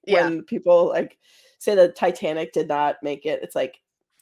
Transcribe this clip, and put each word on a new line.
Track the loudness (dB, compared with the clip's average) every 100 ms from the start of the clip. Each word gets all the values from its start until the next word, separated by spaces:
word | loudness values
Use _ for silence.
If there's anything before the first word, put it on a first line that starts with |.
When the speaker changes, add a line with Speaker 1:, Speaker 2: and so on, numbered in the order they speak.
| 0
Speaker 1:
Yeah. | 2 2
Speaker 2:
when | -2
people, | -6 -4 4 4 4
like, | -2 -6 _ _ _ _ -8
say | 0
the | 4 4
Titanic | 4 -2 -2 -4 -4 -4
did | -4 -2
not | 0 -2 -2
make | -6 -6 -6
it, | -6
it's | -6 -6
like, | -6 -8 _ _ _ _